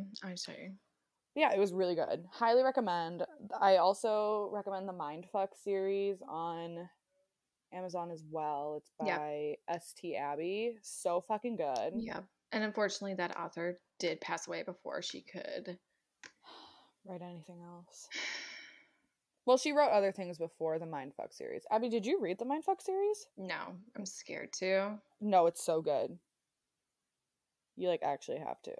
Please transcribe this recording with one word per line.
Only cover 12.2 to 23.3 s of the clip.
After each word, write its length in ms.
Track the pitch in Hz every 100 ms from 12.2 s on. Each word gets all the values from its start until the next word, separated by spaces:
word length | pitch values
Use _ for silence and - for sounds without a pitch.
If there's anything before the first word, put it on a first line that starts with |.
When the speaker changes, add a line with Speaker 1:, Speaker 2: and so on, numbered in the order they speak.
| - _ -
Speaker 1:
And 120 | 226
unfortunately, 500 | 214 208 202 - 202 185
that 220 | 175 -
author 420 | 170 - 175 175 _ -
did 220 | 175 160
pass 260 | - 170 -
away 160 | 165
before 380 | 175 180 - -
she 200 | - -
could 560 | - 180 - - - 180 _ _ _ _
Speaker 2:
<sighs> 840 | - _ - - - - - _ 185
Write 160 | 180
anything 400 | 175 175 160 175
else. 460 | 175 175 175 - - - - - - - - - _ _ _ _ _ _ -
Well, 120 | 254
she 140 | 302
wrote 200 | 285 285
other 200 | 208 196
things 260 | 196 180 170
before 400 | 165 - 160 160
the 80 | 165
Mindfuck 460 | 147 139 - -
series. 340 | - 65 - -
Abby, 180 | 220 240
did 160 | 226 208
you 140 | 370
read 180 | 190 190
the 80 | 247
Mindfuck 360 | 302 320 381
series? 460 | - 381 403 415 -